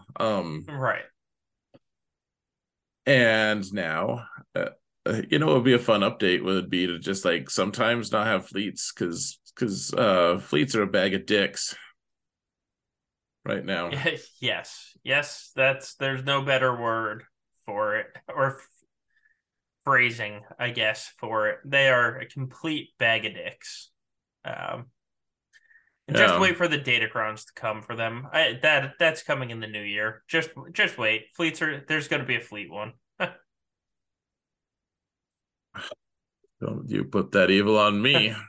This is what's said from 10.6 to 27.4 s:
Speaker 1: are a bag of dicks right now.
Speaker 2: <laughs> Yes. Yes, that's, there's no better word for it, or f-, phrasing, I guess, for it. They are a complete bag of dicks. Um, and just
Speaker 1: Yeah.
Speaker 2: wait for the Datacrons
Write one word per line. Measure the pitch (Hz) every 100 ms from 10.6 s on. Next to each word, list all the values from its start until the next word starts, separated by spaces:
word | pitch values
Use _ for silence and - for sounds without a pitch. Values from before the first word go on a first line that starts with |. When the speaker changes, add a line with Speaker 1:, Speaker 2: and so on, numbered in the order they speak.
| 147 113
Speaker 1:
are |
a | 101
bag | 101 95
of | 95 -
dicks | 104 98 - - - - _ _ _ _ _ _ _ _ _ _ _ _ _ _ _
right | - 101 -
now. | 92 87
Speaker 2:
<laughs> | 139 143 - - _
Yes. | 123 90 - - - _
Yes, | 123 135 143 - - -
that's, | 131 135 - -
there's | 135 131
no | 131 139
better | 139 131 131 123
word | 117 113 110 107 - _ _ _ -
for | 101 107 107
it, | - - -
or | 165 135 131
f-, | - _ _ _ _ _ _ _ _ _ _ _ -
phrasing, | 131 123 117 107 104 - -
I | 123
guess, | 120 110 110 - -
for | 113 110 107
it. | - 143
They | 139 135
are | 123 117 123
a | -
complete | - 131 - 165 151 - _
bag | 117 113 107
of | 92
dicks. | 90 - - - - _ _ _ _ _
Um, | - - - - 123 _ _ _ _ _ _ _ _ _ _ _ -
and | 147
just | 151
Speaker 1:
Yeah. | 175
Speaker 2:
wait | 190 170
for | 175
the | 147
Datacrons | 131 120 113 120 107 107